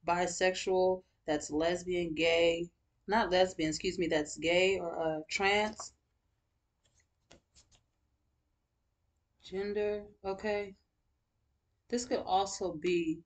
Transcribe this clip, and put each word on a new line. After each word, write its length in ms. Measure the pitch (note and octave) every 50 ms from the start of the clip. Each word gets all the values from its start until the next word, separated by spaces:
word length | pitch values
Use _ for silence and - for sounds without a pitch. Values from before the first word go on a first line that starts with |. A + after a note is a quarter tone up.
| _
bisexual, 960 | - E3+ F3 F#3 F3 F3+ - F#3 F#3 F#3 - - G3 F#3 F#3 F#3 F#3 F#3 F#3 - _ _ _ _
that's 260 | - D3+ D3+ D3+ -
lesbian, 640 | D3 D3+ E3 E3+ F3+ F3 F3 F3+ F3+ F3 F3 E3 D#3
gay, 560 | D3+ E3 E3 E3 E3+ E3+ E3+ E3 E3+ F3 F3 _ _ _ _ _ _ _
not 240 | - G3+ A3+ G#3+ F3
lesbian, 380 | F3+ F3+ F#3 F3+ - - D#3+ D#3
excuse 280 | D#3 - - F#3 F3
me, 100 | - F3
that's 300 | D#3+ E3 D3+ D3+ D3 -
gay 420 | - D3+ D#3+ F3 F3+ F#3 F#3+ G3 F3+
or, 200 | F3 E3+ E3 E3
uh, 220 | E3 D#3+ D#3 D#3 D#3 -
trans. 640 | - - G3 G3 G3+ G#3 G#3+ G#3+ A3 - - - _ _ _ _ _ _ _ _ _ _ _ _ _ _ _ _ _ _ _ _ _ _ _ _ _ _ _ _ - _ _ _ _ - _ _ _ _ _ _ _ _ _ _ _ _ _ _ _ _ _ _ _ _ _ _ _ _ _ _ _ _ _ _ _ _ _ _ _ _ _
Gender, 600 | - F3+ F#3+ G3+ G#3 G3+ G#3 G#3 G#3 G#3 G#3 G3+ - - _ -
okay. 520 | F#3+ G3 F#3+ - G#3+ G#3 G#3 G#3 G3 G3 _ _ _ _ _ _ _ _ _ _ _ _ _ _ _ _ _ _ _ _ _ _ _
This 160 | A#3 B3 B3
could 140 | - B3+ F#3+
also 540 | - - F#3 F#3+ G3 G3 - - G3 F3+ E3
be 460 | D3+ D#3+ F3+ F3+ E3+ E3+ D#3+ E3 E3 -